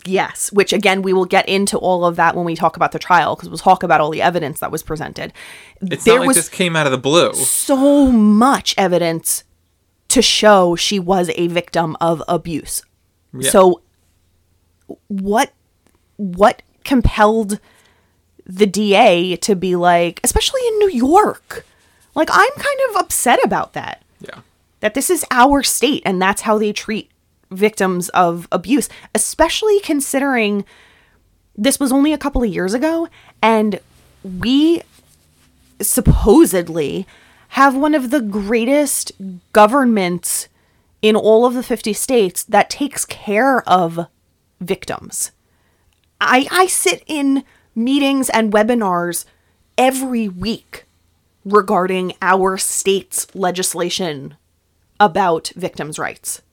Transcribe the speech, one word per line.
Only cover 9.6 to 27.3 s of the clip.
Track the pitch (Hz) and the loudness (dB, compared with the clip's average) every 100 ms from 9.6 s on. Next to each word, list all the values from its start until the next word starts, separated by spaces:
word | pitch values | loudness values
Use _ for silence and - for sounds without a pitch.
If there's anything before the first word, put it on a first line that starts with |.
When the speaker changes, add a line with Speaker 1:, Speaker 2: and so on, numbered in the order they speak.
| _ _ _ _ _ | _ _ _ _ _
Speaker 1:
to | 262 | 0
show | 214 - 214 202 180 170 | 2 2 4 6 4 0
she | - 202 | -2 -4
was | 175 190 175 - | 0 0 0 -2
a | 175 | -2
victim | 170 170 170 165 - | -4 -4 -4 -4 -2
of | 165 160 - | -2 -2 -2
abuse. | 170 165 147 - - - _ _ _ _ | -4 -4 -10 -8 -12 -12 _ _ _ _
Speaker 2:
Yeah. | 131 135 | -8 2
Speaker 1:
So | 202 185 175 _ _ _ _ _ _ _ _ _ _ _ - _ | 6 6 4 _ _ _ _ _ _ _ _ _ _ _ -20 _
what, | 202 196 214 277 _ _ _ _ _ _ - | -6 -2 0 0 _ _ _ _ _ _ -10
what | 202 175 214 - _ _ | -10 2 2 2 _ _
compelled | - 262 - - 214 226 202 208 _ _ _ _ _ _ _ _ - | 0 2 2 4 2 2 -2 -6 _ _ _ _ _ _ _ _ -16
the | 185 202 | 0 0
D | 175 208 196 | 2 2 4
A | 233 175 180 175 | 6 4 0 -4
to | - 190 | -2 -2
be | 185 180 | 0 2
like, | 175 175 170 - | 2 2 0 -2
especially | - 453 - 539 480 | -4 -2 -2 -2 -2
in | 427 | 0
New | 403 | 0
York, | 269 262 359 427 - _ - - _ _ _ _ | 2 4 4 4 -2 _ -18 -18 _ _ _ _
like, | 277 320 | -4 0
I'm | - 440 587 | 2 2 -2
kind | 571 539 539 | -6 -2 -2
of | 403 | -2
upset | 339 - 247 349 466 | -4 -2 0 2 0
about | 170 - | -2 -6
that. | 147 - - _ _ | -10 -12 -16 _ _
Speaker 2:
Yeah. | - - _ _ _ _ | -20 -20 _ _ _ _
Speaker 1:
That | 214 240 | -4 -4
this | - | -2
is | 330 - | -2 -2
our | 247 262 277 | 4 4 4
state | - - 254 277 - | 0 0 0 0 -2
and | 185 | 0
that's | 185 202 | 0 -2
how | 220 214 | -2 0
they | 214 | 0
treat | 208 - 214 - _ _ | -4 -6 -8 -8 _ _